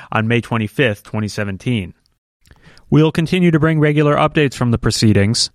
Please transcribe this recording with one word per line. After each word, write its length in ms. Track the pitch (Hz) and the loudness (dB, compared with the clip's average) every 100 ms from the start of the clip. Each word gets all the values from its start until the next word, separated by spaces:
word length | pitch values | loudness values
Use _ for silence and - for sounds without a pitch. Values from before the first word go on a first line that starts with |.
| - | -8
on 160 | 110 110 | -4 0
May 140 | 120 | -2
twenty-fifth, 600 | - 117 104 - 131 101 | -2 -4 -4 -2 -2 -2
twenty 240 | - 107 107 | -8 -8 -6
seventeen. 680 | - 104 95 131 120 85 - _ _ _ _ _ _ _ - - | -6 -8 -8 -6 -6 -6 -14 _ _ _ _ _ _ _ -20 0
We'll 220 | 143 156 | 2 2
continue 400 | 170 160 185 175 | 0 -2 0 2
to 80 | 160 | 2
bring 200 | 160 156 | 2 2
regular 360 | 151 147 147 143 | 0 2 2 2
updates 380 | 151 160 143 | 0 0 0
from 180 | - 123 | 0 -2
the 80 | 113 | 0
proceedings. 680 | 120 - 113 104 101 117 - | -2 0 2 2 2 0 -4